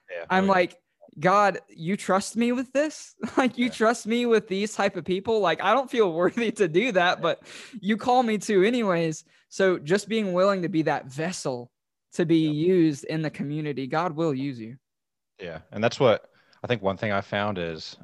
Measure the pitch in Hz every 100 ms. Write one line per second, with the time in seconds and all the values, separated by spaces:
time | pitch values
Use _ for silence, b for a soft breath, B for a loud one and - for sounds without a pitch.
0 | B 170 165 185 196 185 180 - _ _
1 | - - 170 196 202 180 - - 165 196
2 | - 190 - 214 240 247 254 269 311 -
3 | - _ 240 - 262 - 247 - 226 240
4 | 208 240 240 220 214 190 208 - 202 185
5 | 156 185 240 226 185 160 185 240 262 247
6 | 202 160 180 - 226 - 185 160 254 185
7 | 175 - 165 - B B B 226 185 220
8 | 254 247 233 214 - 202 196 247 208 170
9 | 165 156 - b b - 190 175 147 202
10 | 185 220 202 180 190 196 165 160 156 143
11 | 135 131 165 180 156 123 120 _ _ _
12 | _ - 165 165 156 147 170 190 160 139
13 | - 160 156 - 143 151 151 139 135 156
14 | 175 151 165 131 139 120 110 131 _ _
15 | _ _ _ _ 90 82 - 113 117 -
16 | 131 101 - b b b 120 120 95 95
17 | 110 98 - 104 104 95 85 80 - -